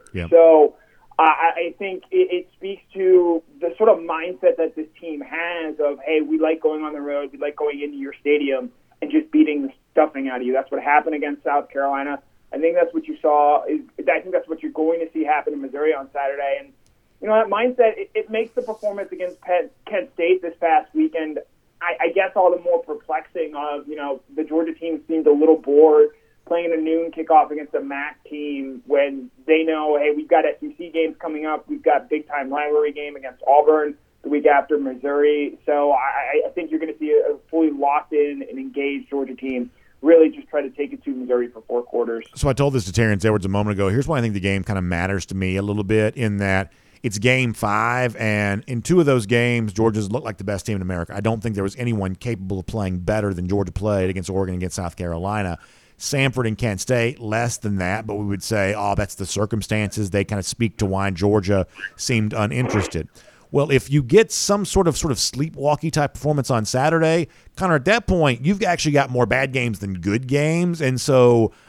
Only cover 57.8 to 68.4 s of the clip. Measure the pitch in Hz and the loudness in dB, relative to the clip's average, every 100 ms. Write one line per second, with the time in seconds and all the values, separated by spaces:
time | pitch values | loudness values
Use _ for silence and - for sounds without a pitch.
57.8 | 90 104 110 104 104 98 - 110 98 104 | -2 -4 -6 -6 -4 -4 -2 0 0 0
58.8 | 101 101 101 - 95 - 104 110 95 107 | -2 -2 -4 -6 -6 -4 -2 -2 -2 -2
59.8 | 104 - 101 101 95 104 92 - 117 - | -2 -4 -2 -2 -2 -4 -6 -2 -4 -2
60.8 | 104 95 98 92 101 104 92 98 90 - | -2 0 -2 0 2 2 2 0 0 -6
61.8 | - - - 120 107 110 104 127 123 107 | -16 -8 -2 0 0 -2 -2 -2 -2 -2
62.8 | 92 87 76 _ - _ _ 135 147 135 | -2 -4 -8 _ -20 _ _ -2 2 2
63.8 | - 143 123 175 220 - - 202 196 190 | 2 0 4 4 4 0 -2 -2 0 0
64.8 | 180 143 165 117 - 123 160 143 139 147 | 2 0 -2 -2 -4 -4 -6 -4 -2 -2
65.8 | 165 160 143 - 139 147 131 123 104 127 | -2 -2 -2 -4 -4 -2 0 -2 0 0
66.8 | 143 165 160 165 165 _ - - 185 156 | 2 2 2 2 -2 _ -20 -6 0 0
67.8 | 131 226 - 185 151 117 | 2 0 2 2 2 2